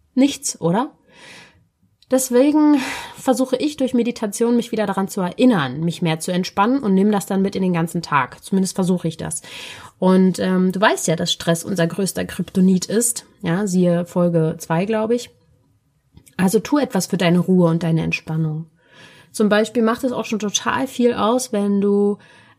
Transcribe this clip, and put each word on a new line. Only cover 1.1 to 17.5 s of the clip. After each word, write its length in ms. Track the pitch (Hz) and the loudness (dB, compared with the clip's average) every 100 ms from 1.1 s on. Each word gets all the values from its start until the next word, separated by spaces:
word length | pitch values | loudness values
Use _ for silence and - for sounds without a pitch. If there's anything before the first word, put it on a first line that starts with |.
| - - - - _ _ _ _ _ - | -20 -20 -20 -20 _ _ _ _ _ -2
Deswegen 640 | 262 262 240 285 302 302 294 262 - - - | -2 2 4 4 4 4 4 0 -8 -12 -4
versuche 400 | - 233 262 - | 0 0 0 0
ich 220 | 294 294 | -2 -2
durch 160 | 254 | 0
Meditation, 640 | 247 233 233 214 - 233 240 | 0 0 -2 -6 -2 0 0
mich 160 | 226 | 0
wieder 120 | 214 202 | -2 -2
daran 220 | 190 190 | -2 -4
zu 140 | - | -2
erinnern, 580 | 180 - 254 202 135 135 | -4 2 4 4 0 -2
mich 220 | 170 165 | -4 -2
mehr 180 | 170 160 | -2 -2
zu 140 | - | -2
entspannen 500 | 180 185 - 208 269 | -4 -2 0 2 2
und 100 | 226 | 2
nimm 160 | 185 208 | 4 4
das 160 | 208 - | 2 -2
dann 160 | 190 | -2
mit 140 | 196 196 | -2 0
in 60 | |
den 100 | 185 | 0
ganzen 300 | 170 165 175 | 0 -2 -4
Tag. 420 | - 147 127 - | -2 -2 -2 -6
Zumindest 320 | - 190 190 - | -4 -2 -2 0
versuche 320 | 180 180 165 | 0 0 -2
ich 80 | 156 | -6
das. 260 | 156 156 - - - - - _ | -8 -10 -12 -16 -16 -18 -20 _
Und, 400 | 185 185 185 180 | 4 4 4 2
ähm, 340 | 190 185 185 | 0 0 0
du 80 | 185 | 2
weißt 260 | 220 370 - | 2 2 -2
ja, 80 | 165 | -2
dass 160 | 170 | -2
Stress 320 | - - 165 | -2 -2 -2
unser 240 | - 190 165 | -2 -2 -2
größter 380 | 170 190 - 180 | -2 -4 -4 -6
Kryptonit 600 | - 175 - 185 185 - | -6 -4 2 4 4 0
ist. 400 | 202 240 - - _ | -2 -2 -4 -12 _
Ja, 240 | 180 175 208 | -4 -2 0
siehe 400 | 180 180 175 175 | 2 2 2 0
Folge 500 | 185 175 170 160 165 | 0 2 2 0 -2
zwei, 260 | - 165 | -4 -2
glaub 280 | 202 220 220 | 0 -2 0
ich. 180 | 240 - _ _ _ _ _ _ _ _ _ _ - | -2 -4 _ _ _ _ _ _ _ _ _ _ -2
Also 240 | 185 214 | 0 0
tu 180 | - 294 | 0 0
etwas 300 | 262 190 - | 0 -2 -2
für 100 | 175 | 0
deine 220 | 180 175 | 2 2
Ruhe 300 | 170 | 4